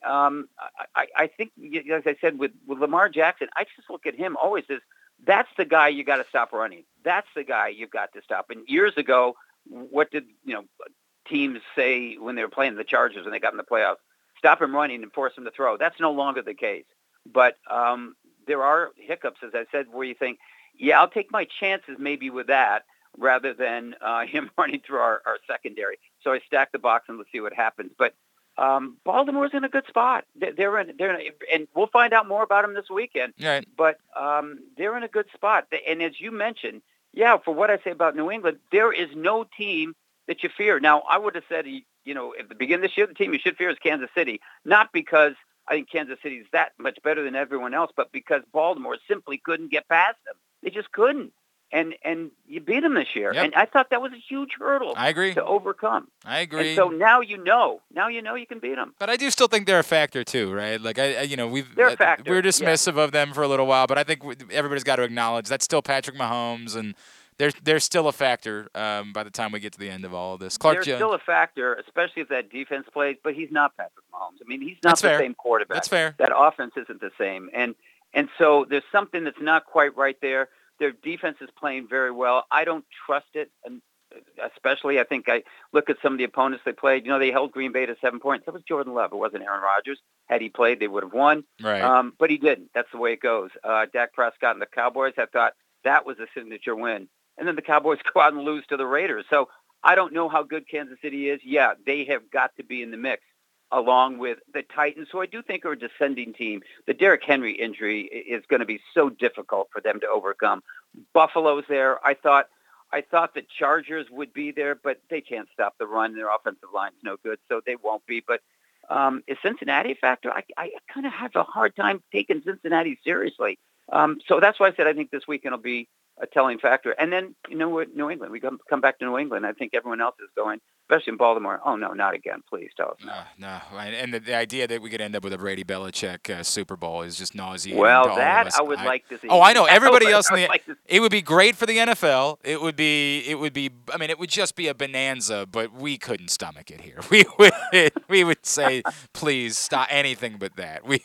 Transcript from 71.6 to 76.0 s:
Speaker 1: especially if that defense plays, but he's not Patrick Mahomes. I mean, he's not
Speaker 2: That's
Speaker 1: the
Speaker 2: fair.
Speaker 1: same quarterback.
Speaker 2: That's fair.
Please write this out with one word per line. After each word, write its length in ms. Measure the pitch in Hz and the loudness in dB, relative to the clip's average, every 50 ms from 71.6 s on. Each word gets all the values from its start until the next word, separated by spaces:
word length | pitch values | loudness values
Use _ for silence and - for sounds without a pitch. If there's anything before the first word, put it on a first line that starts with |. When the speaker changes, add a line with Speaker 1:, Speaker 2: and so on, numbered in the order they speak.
| 123 123 120 | -4 -2 -4
Speaker 1:
especially 480 | 120 - - _ 175 175 170 - 165 | -4 -8 -6 _ -4 -4 -2 -4 -10
if 60 | 147 - | -8 -6
that 200 | 139 127 110 - | -6 -6 -6 -8
defense 380 | - 131 135 - 147 139 135 - | -12 -14 -10 -8 -8 -10 -10 -8
plays, 240 | _ 147 143 143 131 - - | _ -2 -2 -2 -2 -4 -6
but 100 | 160 139 | -8 -6
he's 160 | 156 160 - | -6 -8 -4
not 260 | 151 147 147 143 - | 0 2 2 2 0
Patrick 280 | - 90 85 - - _ _ 90 | -6 -12 -14 -14 -20 _ _ -14
Mahomes. 220 | 90 92 90 92 _ | -12 -12 -14 -14 _
I 60 | - | -14
mean, 140 | 117 131 135 | -14 -12 -12
he's 140 | 139 170 185 - - | -10 -12 -10 0 2
not 60 | 170 | 4
Speaker 2:
That's 100 | 165 - | 4 4
Speaker 1:
the 60 | 208 180 | 4 4
Speaker 2:
fair. 100 | 151 151 | 4 2
Speaker 1:
same 160 | 135 123 120 | 2 -2 -4
quarterback. 400 | - - - 113 110 208 - 185 | -6 0 2 2 2 2 0 -4
Speaker 2:
That's 140 | 160 - - | -4 -2 0
fair. 260 | 190 170 | 0 0